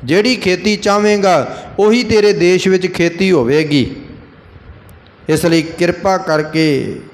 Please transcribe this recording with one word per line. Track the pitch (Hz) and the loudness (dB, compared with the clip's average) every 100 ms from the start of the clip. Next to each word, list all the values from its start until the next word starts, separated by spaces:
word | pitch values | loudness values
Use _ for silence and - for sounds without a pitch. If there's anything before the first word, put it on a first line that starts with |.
ਜਿਹੜੀ | 123 170 214 233 | 0 0 2 0
ਖੇਤੀ | 185 180 196 208 | -2 -2 0 -2
ਚਾਹਵੇਂਗਾ, | 208 202 208 208 190 170 117 - - - | 0 0 2 2 2 2 0 -10 -12 0
ਉਹੀ | 208 233 | 2 2
ਤੇਰੇ | 240 226 208 | 2 2 2
ਦੇਸ਼ | 175 175 180 190 | 2 2 2 2
ਵਿੱਚ | 190 180 | 0 -2
ਖੇਤੀ | 180 170 170 190 | -2 -2 0 0
ਹੋਵੇਗੀ।" | 170 120 147 156 143 113 - - - - - - - - - - - - - - | 2 2 0 2 0 0 -6 -16 -20 -20 -20 -20 -20 -20 -20 -20 -20 -20 -20 -4
ਇਸ | 156 175 | 0 2
ਲਈ | 165 | 0
ਕਿਰਪਾ | 160 - 175 175 196 185 | 0 -2 -2 -2 -2 -2
ਕਰਕੇ | 180 156 156 160 160 139 - - - | 0 -2 -2 0 0 0 -4 -10 -16